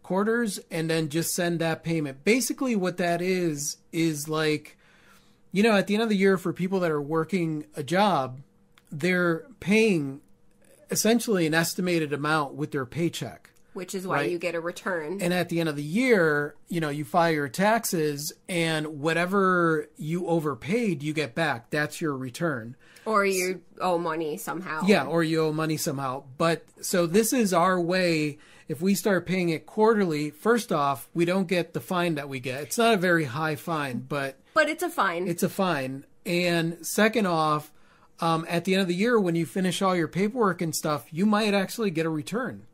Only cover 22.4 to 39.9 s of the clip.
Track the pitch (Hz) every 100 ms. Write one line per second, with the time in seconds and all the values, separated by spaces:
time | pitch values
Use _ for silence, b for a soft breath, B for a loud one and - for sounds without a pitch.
22.4 | 165 131 113 131 B B - 214 196 185
23.4 | 180 175 - - 185 170 170 160 156 175
24.4 | - 160 180 156 180 190 135 165 160 160
25.4 | 160 151 160 151 170 139 135 135 139 127
26.4 | 165 160 - - - 190 170 190 220 269
27.4 | 208 175 180 185 170 185 180 160 151 143
28.4 | B B B 147 190 202 214 185 170 185
29.4 | 170 160 - - 214 214 185 151 151 -
30.4 | 208 233 - 165 143 135 - 165 170 190
31.4 | 180 180 170 151 - 180 175 147 143 131
32.4 | 131 123 - - 233 214 180 170 143 147
33.4 | 156 151 - 160 139 123 127 147 135 -
34.4 | _ - 202 - 349 - 196 170 180 170
35.4 | 180 - 190 147 131 135 - - - 175
36.4 | 180 170 165 170 - - 214 226 190 165
37.4 | 156 151 - b b b b - 170 160
38.4 | 165 170 170 190 185 175 226 233 180 165
39.4 | 160 196 185 170 196